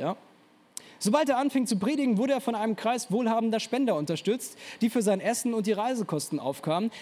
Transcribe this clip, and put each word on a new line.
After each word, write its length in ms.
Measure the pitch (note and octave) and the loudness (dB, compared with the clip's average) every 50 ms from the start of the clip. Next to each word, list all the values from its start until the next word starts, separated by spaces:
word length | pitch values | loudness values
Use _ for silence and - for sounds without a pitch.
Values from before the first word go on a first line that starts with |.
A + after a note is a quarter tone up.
ja. 160 | C3+ D3+ F#3+ - - - - - _ _ _ _ _ _ _ - - - - - - | -4 -4 -4 -6 -10 -20 -20 -20 _ _ _ _ _ _ _ -20 -20 -20 -14 -4 0
Sobald 280 | G#3 G#3+ D4 D#4 C4+ | 2 2 4 4 2
er 80 | C4+ A#3+ | 2 2
anfing 280 | C4+ C#4 - C4+ B3+ | 2 0 0 0 0
zu 120 | G3 A#3 F#3+ | 0 0 0
predigen, 400 | G3 A3 D4+ C#4+ C#4 B3+ A3+ F#3 | 0 0 0 0 2 2 2 2
wurde 160 | B3 C4+ C#4 | 2 2 0
er 60 | B3+ - | 0 0
von 120 | - A3+ | -2 -2
einem 220 | G#3 G#3+ A3+ A3 | -2 0 -2 -2
Kreis 340 | - - A3 B3 B3 - - | 0 0 0 0 0 -2 -2
wohlhabender 480 | F3+ A3+ B3+ A3 A3+ A3+ A3+ A3+ G#3+ A3 | 0 0 2 2 2 2 2 0 0 -2
Spender 360 | - - - B3+ C#4 A#3+ F#3+ | -2 -2 -2 0 2 2 2
unterstützt, 640 | D3+ D3+ D3+ E3 D#3 - F#3+ A3+ C4 - - - - - - - - A3 | 0 0 -2 -2 -2 0 0 0 0 -2 -12 -14 -16 -18 -18 -4 0 0
die 80 | A#3 | 2
für 100 | - B3 | 2 2
sein 180 | G#3+ G3+ G3+ F#3+ | 4 4 2 2
Essen 360 | F#3 F#3+ A#3+ A#3 - A#3+ A#3 | 2 -2 -2 0 -2 -2 0
und 120 | A3 G3+ | 0 0
die 60 | G#3 G#3+ | 0 0
Reisekosten 680 | F#3+ G#3+ B3 C4 A#3+ G#3 - E3+ D3+ C#3 - - C#3+ | 0 0 -2 -2 -2 -2 -2 -2 -4 -4 -4 -6 -4
aufkamen. 520 | A2 C3 C#3 - - D3+ D#3 F3 G#3 A3+ - - | -4 -4 -6 -4 -2 -2 0 0 0 -2 -4 -8